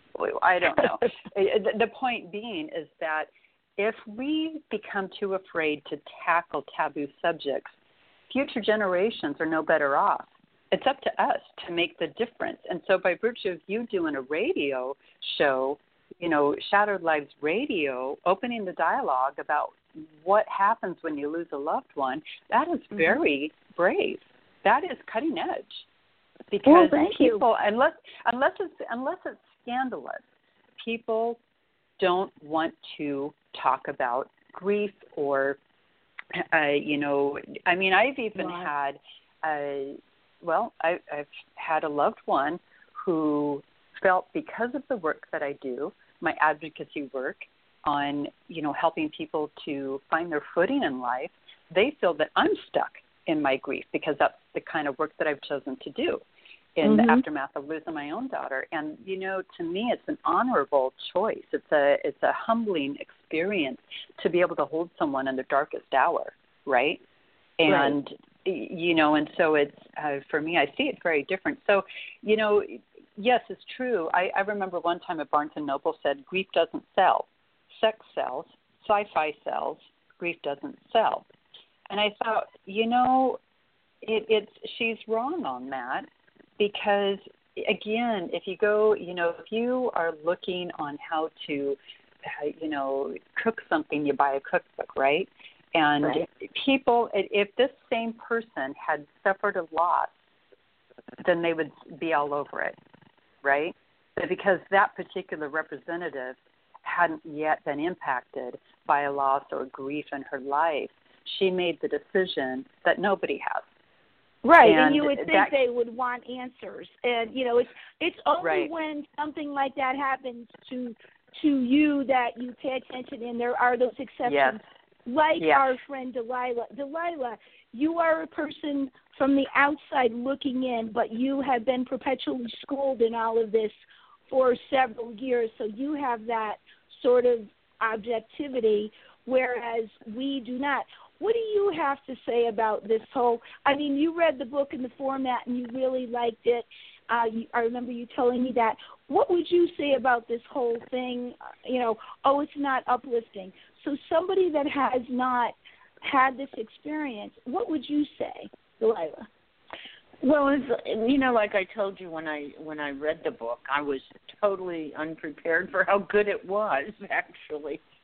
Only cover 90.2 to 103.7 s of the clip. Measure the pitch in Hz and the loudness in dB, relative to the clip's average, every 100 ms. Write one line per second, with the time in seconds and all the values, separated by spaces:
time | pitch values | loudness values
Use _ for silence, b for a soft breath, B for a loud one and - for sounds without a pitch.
90.2 | 156 180 - 180 175 - 147 143 - 160 | -4 -4 -4 -6 -6 -8 -10 -10 -6 -4
91.2 | 160 - - 143 139 139 B B B _ | -4 -8 -8 -4 -4 -6 B B B _
92.2 | 151 - 147 - 156 147 135 135 139 - | -14 -8 -8 -6 -6 -4 -2 -2 -4 -8
93.2 | _ - 226 - - 160 - 147 143 - | _ -4 -2 -2 -2 -2 -2 -2 0 2
94.2 | 139 135 - 175 - - - - 135 156 | 2 2 -2 -4 -4 -12 -8 0 2 2
95.2 | - _ B B _ 170 147 147 151 147 | -2 _ B B _ 2 4 4 2 0
96.2 | - - - - - 269 - 240 226 196 | -4 -8 -12 -6 0 2 4 2 2 0
97.2 | 190 202 202 - 269 - - 233 226 226 | 0 0 0 0 -2 -2 -6 -4 -4 -6
98.2 | - 233 226 - 135 - - 147 147 _ | -4 -4 -4 -6 -8 -6 -4 -4 -6 _
99.2 | 202 196 202 196 165 165 170 143 143 _ | -2 0 0 -2 -4 0 2 2 0 _
100.2 | _ _ _ _ _ _ _ - - - | _ _ _ _ _ _ _ -20 -20 -6
101.2 | - 170 170 160 151 - - 151 165 151 | 0 2 2 0 -4 -8 -20 -8 -2 0
102.2 | 147 143 139 - - - _ - _ _ | 0 -2 -6 -6 -6 -8 _ -20 _ _
103.2 | _ _ 139 143 160 | _ _ 2 2 0